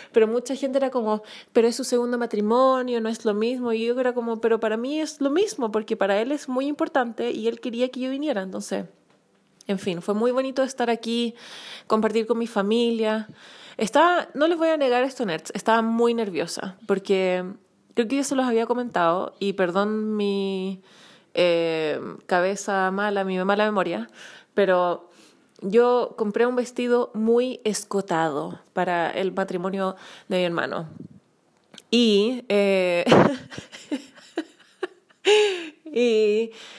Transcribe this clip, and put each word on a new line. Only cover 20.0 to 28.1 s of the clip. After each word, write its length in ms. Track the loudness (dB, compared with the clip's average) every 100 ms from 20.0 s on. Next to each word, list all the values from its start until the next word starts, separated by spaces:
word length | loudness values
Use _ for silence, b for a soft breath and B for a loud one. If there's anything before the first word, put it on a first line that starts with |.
| -2 -2
mi, 680 | -2 -2 -2 -4 -6 -8 B B B B B
eh, 680 | 0 2 2 0 -2 -2 -4 -8 -12 -2
cabeza 600 | 0 0 -2 -4 -2 0
mala, 340 | 0 -2 -2 -2
mi 180 | -2
mala 220 | 0 2 2
memoria, 440 | 0 -2 -4 -8 B B B B
pero 560 | 0 4 4 2 -2 -8 b b b b _
yo 500 | 2 4 4 4 0 -4
compré 280 | -2 0 2
un 100 | 0
vestido 540 | -4 -4 0 0 0
muy 480 | 0 2 2 2 -2
escotado 960 | -4 -4 -4 -4 0